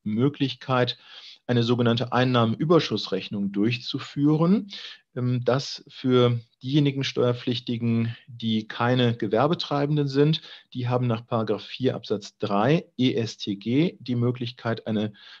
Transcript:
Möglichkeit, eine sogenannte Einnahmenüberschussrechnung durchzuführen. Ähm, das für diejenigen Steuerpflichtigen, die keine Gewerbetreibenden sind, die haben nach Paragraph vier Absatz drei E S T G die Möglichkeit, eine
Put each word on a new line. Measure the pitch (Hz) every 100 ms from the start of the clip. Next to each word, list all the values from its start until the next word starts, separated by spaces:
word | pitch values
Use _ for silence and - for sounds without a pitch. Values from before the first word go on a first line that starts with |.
Möglichkeit, | 104 107 143 147 135 123 - 127 123 - - - - - -
eine | 120
sogenannte | 117 123 117 117 123
Einnahmenüberschussrechnung | 123 127 123 113 113 156 165 - 107 - 95 - 104 98
durchzuführen. | 101 110 123 - 139 - 147 143 156 170 214 202 - - - _ 131
Ähm, | 123 123
das | 120 135 - - -
für | - 127 127 123 120 - _
diejenigen | 127 151 143 135
Steuerpflichtigen, | 131 127 123 123 - 120 - 117 117 117 117 117 -
die | 117 113 110 110
keine | - 120 127 120 117
Gewerbetreibenden | 107 107 147 175 - 143 143 151 143
sind, | 135 151 156 - - _
die | 127 120
haben | 123 123
nach | 113 -
Paragraph | 117 110 101
vier | - - 127
Absatz | 120 - 101 - -
drei | 107 101 120 170 - -
E | 127
S | 113 113 -
T | - 98
G | 110 135 170 -
die | 127
Möglichkeit, | 120 120 123 123 - 117 113 -
eine | 107 107 - - -